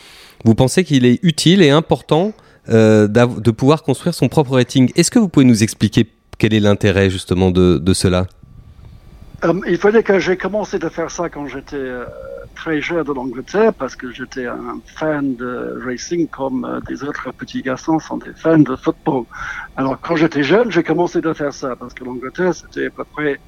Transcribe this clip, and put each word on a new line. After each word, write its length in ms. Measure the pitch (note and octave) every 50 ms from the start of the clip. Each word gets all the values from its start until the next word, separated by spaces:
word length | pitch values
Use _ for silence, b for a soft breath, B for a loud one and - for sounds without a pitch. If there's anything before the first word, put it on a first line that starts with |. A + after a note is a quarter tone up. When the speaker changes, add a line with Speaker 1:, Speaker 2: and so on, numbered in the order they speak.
| B B B B B B B B B
Speaker 1:
vous 100 | A#2 A2+
pensez 300 | G2+ C3 B2+ - - F#3
qu'il 200 | - C#3+ C3+ B2
est 140 | B2 A#2+ - -
utile 380 | E3+ D#3+ - - D#3 F3+ G3+ F3+
et 80 | C#3+
important, 640 | C#3 D#3 D#3+ - D#3+ C#3 - - - D#3 F3+ G#3+ G#3+ b b b b b b -
euh, 400 | A2+ A2+ A2 A2 A2 G#2+ G#2+ G#2
d'av-, 320 | G#2 A#2 A#2+ B2 A#2 -
de 100 | A2 A#2+
pouvoir 320 | A2 - - C3 D#3 D#3 -
construire 320 | - C3 - - F3 E3
son 140 | - - B2
propre 240 | - - D3+ B2 C3+
rating. 400 | B2+ B2 - - C3+ B2+ A#2+ -
Est-ce 160 | - F3 -
que 80 | - B3
vous 100 | A3+ F3+
pouvez 160 | - D3+ C3+
nous 200 | B2+ A#2+ G#2 A2+
expliquer 420 | A2 - - - G#2 - - A2+ - _ _ _ _ - _
quel 160 | - A2 G#2+
est 60 | A2
l'intérêt 500 | G#2 G#2 G#2 - - G#2 F2+ F#2+ G2 F#2+
justement 400 | F#2 F#2+ - - F#2+ F2+ F#2+ F#2
de, 280 | F2+ F2+ F2+ F2+ F2 C2+
de 140 | D2+ F#2 F#2
cela ? 360 | - - G2 F2+ F2+ F#2 - - _ - - - - - - - - - - - - - - - - - - - - -
Speaker 2:
Euh, 160 | E3+ E3 F#3 -
il 120 | - F3+ E3+
faut 120 | - G3+
dire 140 | G#3+ A3+ G#3
que 160 | - G3 F#3+
j'ai 160 | D3+ E3 F#3
commencé 420 | F3+ - F#3+ F#3+ G#3+ G3 - - F#3+
de 100 | - D#3+
faire 220 | - - E3 D3
ça 180 | - - F3 D#3+
quand 200 | - D3 D3 C#3
j'étais, 260 | B2 C#3 C3 - -
euh, 300 | C#3+ C3+ C3 B2+ B2 A#2+ - - - - - - - - - -
très 260 | - - E3 D#3+ D3+
jeune 300 | C3+ - E3+ E3+ D3+ C3
en 60 | D3
Angleterre, 580 | C3+ B2 C3+ A#2 B2+ B2 - - F#3+ A3 A3+ G#3+
parce 220 | - C#3 B2 -
que 160 | - - B2+ A2+
j'étais 340 | - C3 - - C3 B2+
un 320 | A#2+ A#2+ B2 A#2+ B2 B2 B2 A2+ - -
fan 400 | - D#3+ D#3 D3+ D3 C#3 C#3 C3
de 480 | A#2 B2 B2 B2 A#2+ B2 A#2+ B2 A#2+ A#2
racing 440 | B2+ B2+ A#2 - - E3+ F3 E3 -
comme, 360 | - - C3+ C3+ B2+ B2+ B2
euh, 140 | B2 - B2 - C3
des 140 | C3 B2+ C3+
autres 300 | C#3+ - - - C3 -
petits 300 | - C3 - - B2+ A#2+
garçons 360 | C3+ B2+ B2+ - - D#3+ D#3
sont 200 | - - B2 -
des 160 | - - -
fans 220 | - - D#3+ E3 D#3
de 180 | D3 B2 C3
football. 480 | C3 - E3 D#3+ - _ D#3+ C#3+ C3 A#2 - B B B B B B B B B
Alors 240 | - C3+ C3+ C3 -
quand 140 | - - E3+
j'étais 300 | D#3+ D#3+ E3 - C#3+ D3
jeune, 260 | C3 F3 G#3+ B3 A#3
j'ai 140 | E3+ E3+ D#3+
commencé 360 | - D#3+ E3+ F3 E3+ - F3+
de 120 | D#3 E3 D3+
faire 200 | - D3+ C#3+ C3
ça, 220 | - - C3+ B2
parce 200 | - B2 A#2+ -
que 100 | - B2+
l'Angleterre, 500 | B2+ B2 B2 A#2 C3 B2+ - F3+ F#3 E3
c'était 320 | - - - - C#3 C3+
à 40 | C3
peu 120 | - - C3
près 380 | - _ - D3+ D3 C#3 - -